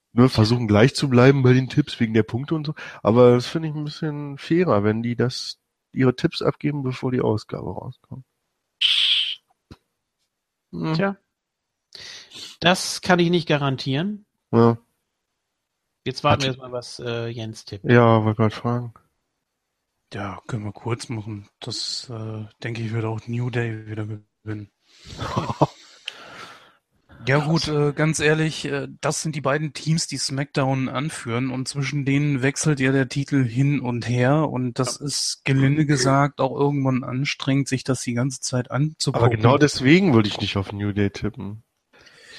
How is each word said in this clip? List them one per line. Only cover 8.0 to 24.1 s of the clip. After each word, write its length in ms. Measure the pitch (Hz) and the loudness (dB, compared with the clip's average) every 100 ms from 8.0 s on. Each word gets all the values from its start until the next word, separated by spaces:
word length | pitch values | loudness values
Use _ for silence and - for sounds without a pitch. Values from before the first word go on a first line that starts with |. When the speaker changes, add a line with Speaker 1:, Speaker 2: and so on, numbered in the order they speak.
| _ 127 - _ _ _ _ - - - - - - - _ _ _ - _ _ _ _ _ _ _ _ _ | _ -20 -20 _ _ _ _ -4 -2 0 0 -2 -4 -8 _ _ _ -20 _ _ _ _ _ _ _ _ _
Speaker 1:
Hm. 220 | 170 160 | -8 -4
Speaker 2:
Tja. 220 | 160 196 196 _ _ _ _ _ _ _ - - - - - - - | 0 -2 -4 _ _ _ _ _ _ _ -20 -18 -20 -20 -20 -20 -2
Das 400 | 165 185 - - | 0 2 -2 -4
kann 180 | - 175 | 2 4
ich 120 | 170 | 4
nicht 180 | 175 156 | 2 2
garantieren. 760 | 147 139 131 139 135 196 208 _ _ _ | 0 0 -2 -2 -2 -4 -8 _ _ _
Speaker 1:
Ja. 260 | 117 117 117 _ _ _ _ _ _ _ _ _ _ _ _ | 4 6 4 _ _ _ _ _ _ _ _ _ _ _ _
Speaker 2:
Jetzt 200 | 131 127 | -10 -2
warten 160 | 147 147 | 2 2
Speaker 1:
Hat 20 | |
Speaker 2:
wir 60 | 135 | 0
erstmal, 240 | 127 127 | -6 -10
was, 260 | 123 - - | -10 -10 -10
äh, 300 | 123 117 117 | -8 -6 -6
Jens 360 | 117 110 110 | -8 -10 -12
tippt. 200 | - 101 | -14 -10
Speaker 1:
Ja, 400 | 143 120 117 113 | 2 4 6 6
wollte 120 | 110 110 | 2 0
grad 160 | 107 | 0
fragen. 400 | - 120 120 120 - _ _ _ _ _ _ _ _ _ _ _ | -2 -6 -6 -8 -16 _ _ _ _ _ _ _ _ _ _ _
Speaker 3:
Ja, 280 | 107 101 95 - | -10 -10 -12 -10
können 180 | 110 | -8
wir 80 | 104 | -8
kurz 360 | - 113 107 - | -8 -6 -6 -6
machen. 400 | 113 107 104 101 _ | -10 -8 -12 -14 _
Das, 500 | - 107 - - - | -12 -10 -8 -10 -10
äh, 340 | 113 110 107 107 _ | -10 -10 -10 -12 _
denke 200 | 117 113 | -8 -6
ich, 100 | 110 | -4
wird 120 | 113 | -4
auch 160 | 110 110 - | -4 -6 -6
New 240 | 120 123 | -6 -4
Day 360 | 120 117 110 107 | -2 -4 -6 -10
wieder 200 | 107 | -10
gewinnen. 640 | 107 | -8